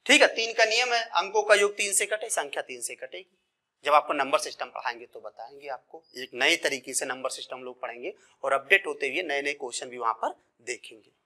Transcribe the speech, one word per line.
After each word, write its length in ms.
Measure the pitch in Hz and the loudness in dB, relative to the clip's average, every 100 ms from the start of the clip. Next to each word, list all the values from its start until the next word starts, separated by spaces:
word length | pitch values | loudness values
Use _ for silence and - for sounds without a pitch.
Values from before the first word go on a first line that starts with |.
| - | 4
ठीक 160 | 285 | 8
है। 60 | - | 6
तीन 220 | - 226 | 4 -2
का 100 | 226 220 | 2 2
नियम 260 | 226 247 | 4 2
है, 80 | 233 | 0
अंकों 400 | 226 170 196 208 | 0 -2 0 2
का 120 | 208 202 | 6 6
योग 200 | 202 202 | 4 0
तीन 160 | 202 | -2
से 120 | 196 208 | 0 0
कटे, 220 | 214 226 | -4 -4
संख्या 320 | - 143 147 | -4 -4 -6
तीन 180 | 139 123 | -8 -10
से 120 | 120 123 | -12 -12
कटेगी। 420 | 131 180 - _ _ _ _ _ | -14 -14 -18 _ _ _ _ _
जब 100 | 143 | 4
आपको 180 | 147 147 | 4 4
number 240 | 151 135 147 | 0 2 0
system 260 | 151 - 127 | 0 -8 -10
पढ़ाएंगे 380 | - 127 117 120 | -6 -6 -8 -12
तो 140 | 117 | -16
बताएंगे 480 | 107 - 113 139 143 | -16 -14 -16 -14 -12
आपको, 340 | 127 _ 165 _ 127 | -12 _ -20 _ -14
एक 140 | 127 | -10
नए 220 | 123 143 170 | 0 2 2
तरीके 360 | 151 135 135 | 0 -4 -4
से 120 | 127 139 | -6 -4
number 240 | 131 131 | -4 -6
system 260 | - - 127 | -8 -12 -12
लोग 200 | 127 123 | -12 -10
पढ़ेंगे 340 | 120 120 151 - _ _ | -10 -10 -12 -12 _ _
और 80 | 135 | 0
update 340 | 139 131 196 156 | 0 4 4 4
होते 220 | 143 135 | -4 -2
हुए 140 | 147 | -2
नए 180 | 170 139 | -2 -2
नए 100 | 143 | -4
question 340 | 143 127 - 131 | -4 -8 -8 -10
भी 100 | 123 | -4
वहां 160 | 117 110 | -2 0
पर 180 | 277 - _ _ | -4 -6 _ _
देखेंगे। 480 | 120 117 - 113 101 _ | -10 -10 -12 -20 _ _